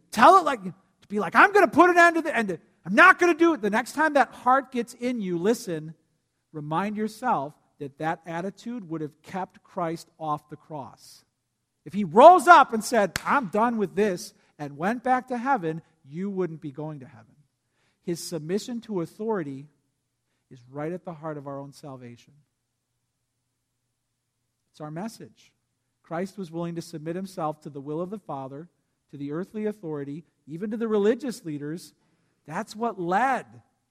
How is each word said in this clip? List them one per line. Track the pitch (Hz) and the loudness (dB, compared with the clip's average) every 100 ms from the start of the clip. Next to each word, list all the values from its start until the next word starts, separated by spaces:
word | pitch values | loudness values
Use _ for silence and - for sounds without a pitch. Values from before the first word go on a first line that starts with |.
| _ | _
tell | 208 277 381 | 6 8 8
it | |
like, | 302 240 | 4 -4
to | 185 - _ _ _ | -8 -14 _ _ _
be | 208 | -6
like, | 175 | 0
"I'm | 226 381 | 4 6
gonna | 392 311 | 6 4
put | 277 359 | 6 6
an | 349 | 6
end | 339 330 | 6 4
to | |
the, | 311 226 | -2 -2
and | 208 | -4
to, | 165 - _ | -6 -12 _
I'm | 165 | -4
not | 226 359 370 | 4 6 6
gonna | 349 | 2
do | 330 339 | 4 2
it." | 277 | 2
The | 202 | -2
next | 220 247 | -2 -4
time | 277 311 | -2 2
that | 285 226 | 2 0
heart | - 247 269 - | 0 2 2 2
gets | 247 - | -6 -8
in | - 247 247 | -6 -6 -4
you, | 185 170 | -4 -2
listen, | 190 233 190 156 156 - _ _ _ _ _ | -2 -2 -4 -10 -10 -16 _ _ _ _ _
remind | 156 147 160 202 208 | -14 -6 -4 -4 -4
yourself | 214 - 247 170 139 - _ _ | -6 -6 -4 -2 -4 -12 _ _
that | 139 - | -14 -6
that | 156 175 175 | -6 -6 -8
attitude | 165 190 - 233 240 170 | -8 -8 -10 -12 -12 -10
would | 160 | -8
have | 151 - | -8 -12
kept | - 190 190 _ | -12 -10 -10 _
Christ | _ 190 165 165 - _ | _ -6 -6 -6 -12 _
off | 156 147 - | -6 -6 -8
the | 151 | -20
cross. | _ 156 120 139 - - _ _ _ _ _ _ | _ -16 -16 -20 -20 -20 _ _ _ _ _ _
If | - | -10
he | 196 | -6
rose | 185 185 311 359 262 | 2 10 12 10 10
up | 320 262 | 8 8
and | 226 | 0
said, | - 233 190 - | -2 0 0 -2
"I'm | 170 262 196 | -2 -2 0
done | 208 240 226 | -2 0 0
with | 185 | -4
this," | 160 214 175 - - _ - | 0 0 -2 -8 -20 _ -14
and | 147 143 | -12 -6
went | 180 247 | -4 -2
back | 254 254 247 | 0 0 -2
to | 247 | -6
heaven, | 254 254 165 160 - _ | -2 -2 -2 -6 -12 _
you | 135 160 196 | -16 -10 -6
wouldn't | 190 175 160 | -4 -6 -6
be | 151 | -14
going | 135 156 147 | -12 -12 -12
to | 123 | -18
heaven. | 113 110 _ _ _ _ _ _ _ | -20 -20 _ _ _ _ _ _ _
His | - 165 | -8 -8
submission | - 165 156 208 254 233 | -8 -8 -6 -6 -6 -10
to | 220 196 | -8 -6
authority | 160 - 220 208 143 135 147 _ _ _ _ _ _ _ _ | -6 -8 -6 -4 -6 -10 -16 _ _ _ _ _ _ _ _
is | 135 123 | -20 -16
right | 139 156 | -10 -8
at | 180 | -8
the | 180 | -12
heart | 156 156 147 | -12 -10 -10
of | 139 | -10
our | 139 | -12
own | 143 | -14
salvation. | - 147 131 120 117 _ 147 _ _ _ _ _ _ _ _ _ _ _ _ _ _ _ _ _ _ _ _ _ _ _ | -18 -18 -16 -18 -20 _ _ _ _ _ _ _ _ _ _ _ _ _ _ _ _ _ _ _ _ _ _ _ _ _
It's | - | -18
our | 151 | -12
message. | 160 220 - 165 _ _ _ _ _ _ _ | -10 -12 -14 -20 _ _ _ _ _ _ _
Christ | _ 165 196 - | _ -8 -6 -8
was | 170 | -10
willing | 165 170 | -8 -6
to | 170 | -8
submit | - 160 160 175 | -10 -10 -8 -8
himself | 190 - 156 151 | -8 -6 -6 -6
to | 160 | -12
the | 143 | -14
will | 139 151 | -8 -6
of | 180 | -6
the | 208 | -10
Father, | - 139 135 139 175 _ _ _ _ | -12 -12 -10 -14 -18 _ _ _ _
to | 139 | -14
the | 143 | -8
earthly | 156 190 214 208 | -8 -8 -6 -6
authority, | 208 160 147 139 151 - _ - | -6 -8 -8 -8 -12 -16 _ -16
even | 165 214 | -10 -8
to | 220 | -6
the | 226 | -2
religious | 214 202 247 277 - | 2 2 2 -4 -8
leaders. | 165 147 147 175 - _ _ _ _ _ - | -10 -8 -8 -10 -14 _ _ _ _ _ -12
That's | 170 226 214 | -10 -10 -6
what | 233 190 | -6 -4
led | 170 190 269 233 123 117 _ _ _ | -2 2 2 0 -6 -18 _ _ _